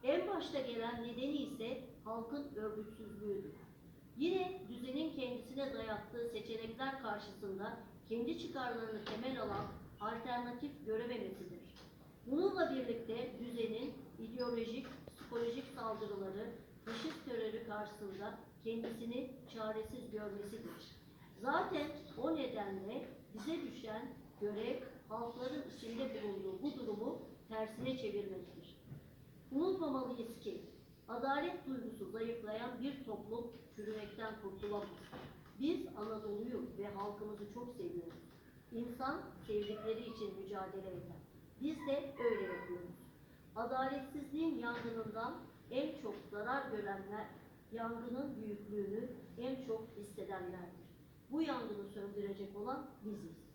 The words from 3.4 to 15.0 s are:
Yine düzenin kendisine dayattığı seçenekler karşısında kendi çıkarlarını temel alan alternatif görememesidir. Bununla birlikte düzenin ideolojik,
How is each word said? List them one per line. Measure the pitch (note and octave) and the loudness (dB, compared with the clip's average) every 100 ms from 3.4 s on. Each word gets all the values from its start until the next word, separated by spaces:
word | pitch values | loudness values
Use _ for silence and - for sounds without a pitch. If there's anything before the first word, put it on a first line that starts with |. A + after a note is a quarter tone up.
| - - - - - - - G#3+ | 0 -8 -12 -16 -16 -16 -12 4
Yine | D#4+ F#4+ F#4 F#4+ - | 6 6 4 0 -4
düzenin | A#3+ B3+ C4+ D#4 C#4 | -4 0 2 2 2
kendisine | B3 A#3+ - C4 C#4 | 0 0 -2 0 0
dayattığı | A3+ A3 G3+ - A#3 A#3 | 0 0 -2 -2 -2 0
seçenekler | G#3+ - A3+ A3+ A3+ C4+ C4+ | 0 0 -2 -2 0 0 0
karşısında | A#3 G#3 - - G3+ F#3+ G#3 - - - - | 0 -2 -2 -6 -2 0 -2 -4 -10 -14 -2
kendi | A3+ A#3+ E4+ | 2 2 2
çıkarlarını | - C4+ B3 A#3 A3+ G#3+ - | 0 0 0 0 0 -2 -2
temel | G#3+ B3+ B3+ | 0 0 2
alan | G#3+ G3+ G#3 - - - | 2 2 0 -4 -10 -2
alternatif | G#3+ A#3 B3+ A#3+ A#3+ A#3+ C#4+ - A3 | 0 0 2 2 2 -2 -4 -4 0
görememesidir. | A3 A#3+ A#3+ F#3+ - F3 - - - - - - - A#3 | 2 4 0 0 -4 -6 -8 -10 -14 -14 -14 -16 -12 2
Bununla | C#4+ G4 F#4+ D#4+ C4+ | 6 8 8 6 6
birlikte | A#3+ A3+ - A3+ B3+ - | 2 0 0 0 0 -2
düzenin | A#3+ A#3 G#3+ A3 C#4+ - - - | -4 2 2 2 -2 -4 -10 -8
ideolojik, | A3+ B3 B3 A#3 A3 B3+ - - | -6 0 2 4 2 0 -4 -6